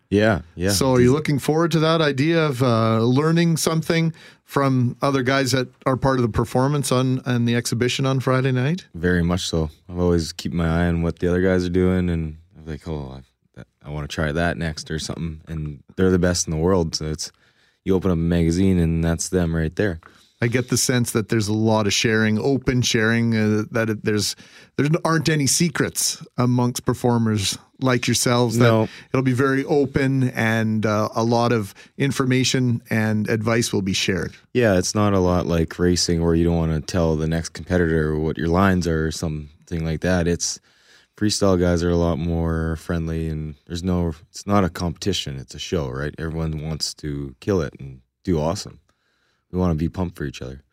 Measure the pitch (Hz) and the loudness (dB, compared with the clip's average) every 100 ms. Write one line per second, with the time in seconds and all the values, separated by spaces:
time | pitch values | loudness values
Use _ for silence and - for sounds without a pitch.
0 | _ 98 110 98 - - 92 98 135 127 | _ 2 4 2 -4 -4 -2 0 2 4
1 | 123 143 151 139 - 156 170 165 160 165 | 6 4 0 -2 0 0 2 2 2 2
2 | 151 131 156 165 156 120 131 113 113 113 | 0 0 2 2 2 2 2 2 2 2
3 | 117 127 160 165 170 160 - 160 156 165 | 2 2 2 2 2 2 0 0 0 0
4 | 165 - - - _ 147 139 131 123 120 | 0 -4 -16 -20 _ -2 0 2 0 0
5 | 143 135 131 135 135 131 131 _ 139 127 | -2 0 0 0 0 0 -2 _ -4 0
6 | 135 131 117 113 117 127 135 147 135 127 | 0 2 0 0 0 2 2 0 0 0
7 | 131 131 135 120 117 120 - 117 123 - | 2 -2 -2 0 0 0 -2 -2 -2 -2
8 | 135 131 127 131 131 127 131 180 - 85 | 0 0 0 0 0 0 -2 -4 -8 -4
9 | 87 90 85 87 - 82 78 - - 87 | 0 2 2 0 -2 -2 -4 -6 -12 -2
10 | 87 87 78 - - 85 82 82 87 85 | 2 2 0 -8 -6 -2 0 0 0 0
11 | 85 - 87 90 92 92 90 90 92 92 | -2 -2 -2 2 2 2 2 2 2 2
12 | 87 82 80 80 _ 78 80 73 85 76 | 0 -2 -6 -10 _ -20 -14 -12 -8 -10
13 | 67 65 65 _ _ - - _ 71 76 | -10 -14 -20 _ _ -20 -20 _ -12 -10
14 | 73 - 78 78 85 - 80 78 - 80 | -8 -4 -2 0 -2 -2 -6 -8 -8 -8
15 | - - 82 78 - 80 76 73 - - | -8 -8 -8 -10 -12 -10 -8 -12 -14 0
16 | 92 90 90 87 - 78 85 95 80 - | 2 4 2 0 -2 0 2 2 0 -4
17 | 78 78 - - _ _ _ _ - 95 | -6 -8 -10 -16 _ _ _ _ -2 0
18 | 92 82 82 85 82 82 95 90 82 82 | 2 0 2 2 2 2 2 2 2 0
19 | 82 80 - 92 85 82 78 - 104 80 | 0 -2 -2 -2 0 -2 -2 -2 -4 -4
20 | - - _ _ 120 123 123 - - 123 | -14 -20 _ _ -2 -2 -2 -2 0 0
21 | 117 117 101 113 104 107 110 110 104 - | 0 -2 0 -2 0 0 2 2 2 0
22 | 120 110 110 107 139 135 131 127 120 117 | 0 2 2 0 0 0 0 0 0 2
23 | 110 117 117 110 107 107 107 117 110 104 | 2 2 2 2 2 0 -2 -2 -2 -2
24 | 113 107 95 - - - - - 143 160 | -2 -2 -2 -6 -16 -20 -12 -2 0 0
25 | 160 160 165 151 131 - 170 - 113 - | 2 0 2 0 0 2 0 0 -2 -2
26 | - - - - 123 123 123 123 - 123 | -4 -6 -10 -2 0 2 0 -2 -4 0
27 | 123 120 113 107 95 - - - 127 123 | 2 2 2 0 -2 -6 -12 -4 0 0
28 | 123 117 135 120 123 113 120 113 107 - | 0 0 2 2 2 4 4 4 0 -6
29 | - 131 131 123 139 135 139 147 135 143 | -4 0 0 2 2 0 2 2 2 0
30 | 135 135 123 - 113 113 110 110 110 107 | 0 2 0 0 0 2 0 0 0 0
31 | 107 117 113 117 120 117 98 - - - | 0 0 2 2 2 0 -2 -10 -20 -4
32 | 139 - 131 127 127 135 123 120 - 110 | -2 0 0 2 2 0 0 -2 -2 -2
33 | 110 107 104 117 107 117 117 104 95 92 | 0 0 0 -2 0 0 0 -2 -2 -2
34 | - 90 - - _ 123 113 92 90 107 | -2 -2 -6 -10 _ 2 4 4 2 2
35 | 104 98 90 90 - 85 80 - 90 87 | 2 4 4 2 2 0 0 0 2 2
36 | - 82 85 82 85 82 82 80 - 95 | 0 2 2 2 2 2 0 -2 -2 0
37 | 82 78 78 82 80 - 80 90 82 80 | 0 0 0 -2 -4 -12 -2 0 2 2
38 | 76 76 78 - 82 87 98 92 85 80 | 0 -2 -2 -2 0 2 4 2 0 0
39 | 78 78 82 76 76 - - 85 80 78 | -2 -4 -6 -6 -10 -20 -10 -6 -4 -2
40 | 87 92 85 85 - - _ _ _ _ | 0 0 0 0 -4 -8 _ _ _ _
41 | _ - 107 - 98 90 90 85 87 85 | _ -4 -2 2 2 4 2 2 2 2
42 | 85 80 85 82 82 80 80 80 - 87 | 2 0 -2 -2 -2 -2 -2 -6 -6 -4
43 | 80 80 80 78 78 73 - 85 92 90 | -4 -4 -4 -6 -8 -12 -12 -6 -2 0
44 | 85 80 - - - 101 87 - 90 73 | -2 -6 -14 -16 0 2 2 -2 -6 -4
45 | 104 90 - 67 62 73 - 87 67 64 | -4 -4 -6 -10 -12 -14 -4 -4 -4 -6
46 | 73 - 82 80 80 78 78 80 - - | -8 -8 -8 -6 -4 -6 -8 -6 -8 -8
47 | 76 71 69 65 - 95 69 - 67 65 | -8 -8 -10 -10 -2 -2 -2 -8 -16 -18
48 | _ _ - 82 80 101 - 71 _ _ | _ _ -2 0 0 -4 -8 -18 _ _
49 | _ _ _ _ _ 90 90 78 82 - | _ _ _ _ _ -2 0 0 -2 -4
50 | 87 - 71 - 64 69 - | -8 -6 -10 -10 -14 -16 -20